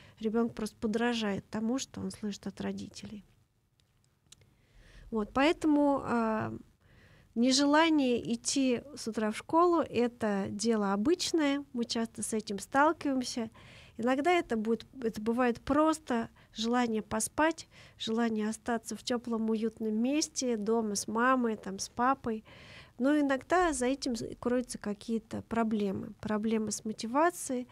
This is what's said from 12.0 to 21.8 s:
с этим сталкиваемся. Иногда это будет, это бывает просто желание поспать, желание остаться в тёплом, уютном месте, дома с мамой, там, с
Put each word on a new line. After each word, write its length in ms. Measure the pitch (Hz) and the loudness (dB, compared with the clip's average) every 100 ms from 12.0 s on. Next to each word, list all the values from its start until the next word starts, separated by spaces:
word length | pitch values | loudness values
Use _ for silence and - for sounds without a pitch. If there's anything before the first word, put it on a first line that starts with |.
| 226 - | -4 -6
с 100 | 220 | -4
этим 280 | 220 214 196 | -4 -4 -8
сталкиваемся. 880 | - 269 302 320 294 262 247 - 226 - - - - - | -2 2 4 2 -2 -2 -2 -6 -8 -10 -20 -20 -16 -4
Иногда 320 | 233 262 302 | 0 2 2
это 260 | 359 - 226 | 2 2 -2
будет, 300 | 220 226 - 269 | 0 -2 -4 -6
это 180 | 226 214 | -6 -4
бывает 400 | 214 233 247 233 | -2 2 2 0
просто 680 | - 294 311 311 - 233 226 - - | 0 4 4 2 -2 -2 -4 -12 -16
желание 480 | - 226 247 240 214 | -6 0 0 2 -2
поспать, 680 | 208 220 - - 311 320 - - - - | -2 -4 -2 0 0 0 -8 -20 -20 -10
желание 500 | - 226 233 214 214 | -4 0 0 0 -2
остаться 460 | 220 - 233 - | -4 -4 -4 -4
в 80 | 214 | -8
тёплом, 480 | - 240 240 226 220 | -4 -4 -2 -2 0
уютном 440 | 220 226 220 220 | 0 -2 -2 -2
месте, 600 | 214 247 294 320 - 254 226 | 0 2 0 -2 -2 -2 0
дома 380 | 202 233 214 | 0 0 0
с 140 | 202 - | -4 -4
мамой, 480 | 214 247 262 233 214 | 0 4 4 2 -2
там, 220 | 190 | -6
с 100 | 196 | -8